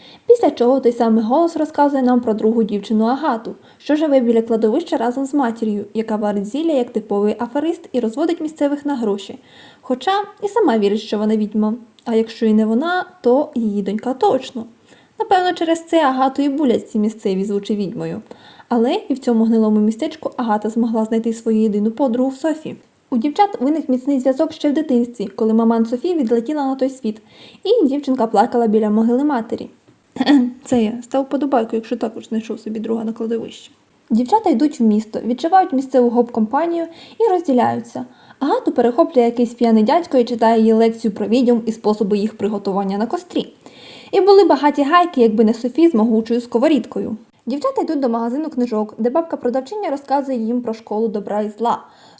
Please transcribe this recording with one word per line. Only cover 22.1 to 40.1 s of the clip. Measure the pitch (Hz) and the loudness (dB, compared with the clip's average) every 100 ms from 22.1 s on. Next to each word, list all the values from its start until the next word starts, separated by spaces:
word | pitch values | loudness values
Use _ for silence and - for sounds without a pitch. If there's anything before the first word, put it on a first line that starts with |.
| 240 262 | 0 -2
Софі. | 262 320 302 - - _ _ - | -2 -4 -4 -8 -16 _ _ -4
У | 247 | -2
дівчат | 294 294 403 403 | 0 0 0 0
виник | 262 311 294 | -2 0 0
міцний | 254 262 277 | -2 0 0
зв'язок | 262 262 311 | 2 0 -2
ще | - 294 | -2 0
в | |
дитинстві, | 285 311 240 240 - 196 | 0 2 0 0 -4 -8
коли | - 220 | -2 2
маман | 220 226 233 226 | 4 4 2 0
Софі | 247 370 330 | -2 -2 0
відлетіла | 226 233 233 302 269 | 0 0 0 -2 -2
на | 269 | -2
той | 262 | -4
світ, | 262 220 208 _ - - - | -4 -8 -8 _ -20 -20 -6
і | 392 466 277 | 0 2 2
дівчинка | 285 277 262 226 | 0 -2 0 2
плакала | 202 240 240 226 | 2 2 2 2
біля | 214 214 | 2 2
могили | 214 226 247 | 2 2 2
матері. | 294 247 226 - - _ _ _ _ - | 0 -2 -4 -8 -10 _ _ _ _ -4
<clears throat> | 269 285 247 - - | 2 4 2 -4 -2
Це | 247 | 0
я. | 214 240 | 0 -4
Став | - 269 | -4 -4
вподобайку, | 269 277 285 262 226 226 | -2 -2 0 0 0 -4
якщо | 226 233 | -4 -6
також | 226 226 - | -6 -8 -6
знайшов | 220 220 220 | -6 -6 -8
собі | 214 220 | -8 -8
друга | 220 226 | -4 -4
на | 220 | -4
кладовищі. | 226 226 226 - - - _ _ _ - | -6 -4 -6 -6 -14 -20 _ _ _ -2
Дівчата | 220 247 427 392 | 0 2 2 2
йдуть | 233 294 - | 2 2 2
в | |
місто, | 226 208 220 - 220 | 2 2 0 -6 -4
відчувають | 254 330 381 359 | -4 2 2 2
місцеву | 262 269 262 240 | -2 0 2 2
гоп-компанію | 240 240 233 214 277 339 339 330 - - - | 2 0 0 -2 -2 -2 -4 -6 -10 -12 0
і | 453 | 2
розділяються. | 370 339 247 233 240 226 254 247 - - - | 2 2 2 2 -2 -8 -12 -12 -16 -18 -6
Агату | 277 494 392 | -2 0 0
перехоплює | - 233 247 330 247 233 | 0 0 0 0 2 2
якийсь | 240 240 | 2 -2
п'яний | - 233 220 | 0 2 4
дядько | 214 330 339 | 4 0 2